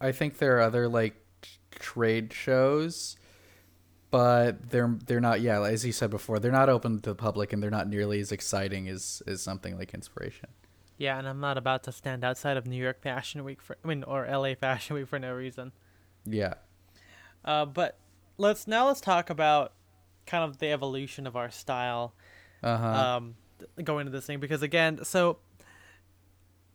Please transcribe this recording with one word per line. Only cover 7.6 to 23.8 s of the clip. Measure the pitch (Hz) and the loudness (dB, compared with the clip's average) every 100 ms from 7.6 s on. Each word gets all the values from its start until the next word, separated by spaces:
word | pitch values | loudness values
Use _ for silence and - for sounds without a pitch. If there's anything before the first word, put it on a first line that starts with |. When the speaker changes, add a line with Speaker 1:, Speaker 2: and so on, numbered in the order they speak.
Speaker 1:
they're | 104 | 0
not | 107 95 | 0 0
nearly | 104 104 104 | 0 0 0
as | 98 | -2
exciting | 101 - 98 98 98 95 | -6 -2 -2 -2 -4 -6
as, | 95 - - - | -8 -8 -8 -6
as | 95 | -6
something | - 95 92 90 | -6 -8 -8 -10
like | 92 | -10
Inspiration. | - - - 90 - - - _ _ _ - | -12 -12 -12 -12 -12 -18 -20 _ _ _ -8
Speaker 2:
Yeah, | 139 135 | -6 -4
and | 135 | -6
I'm | 135 | -6
not | 143 135 | -4 -2
about | 123 131 | 0 -2
to | - | -4
stand | - 139 127 | -10 -8 -4
outside | 123 127 143 135 | -4 -2 -2 -2
of | 123 | -4
New | 127 | -4
York | 127 131 | -4 -4
Fashion | 139 127 - 147 | -6 -6 -8 -10
Week | 135 135 | -12 -14
for, | - - | -16 -12
I | 165 | -8
mean, | 147 | -6
or | 123 135 123 | -4 -4 -2
L | 139 135 | -2 -2
A | |
Fashion | 131 131 127 - | -2 -2 -2 -4
Week | 147 135 | -6 -6
for | 143 | -6
no | 127 | -6
reason. | 127 131 123 127 - _ _ _ _ - | -8 -8 -10 -14 -16 _ _ _ _ -6
Speaker 1:
Yeah. | 107 95 - _ _ _ _ - - - _ | -2 -2 -4 _ _ _ _ -20 -20 -20 _
Speaker 2:
Uh, | - 151 | -2 0
but | 147 139 170 - _ _ _ - | 0 0 -2 -4 _ _ _ 2
let's, | 208 214 - | 2 2 2
now | 220 262 | 4 4
let's | 269 | 2
talk | - 175 170 | 2 2 2
about | 156 156 147 135 _ _ _ _ _ - | 2 4 4 2 _ _ _ _ _ -4
kind | 175 | -2
of | 160 135 | -2 -2
the | 151 | -2
evolution | 147 139 135 139 - 135 | 0 -2 -4 -8 -10 -8
of | |
our | 120 120 | -6 -6
style, | - - 127 123 120 120 - - - - _ | -8 -4 -2 0 -2 -4 -8 -20 -20 -20 _
Speaker 1:
Uh-huh. | 120 117 117 113 127 123 | -2 0 2 2 2 0
Speaker 2:
um, | 120 113 _ - | -4 -16 _ -20
th-, | - - | -16 -8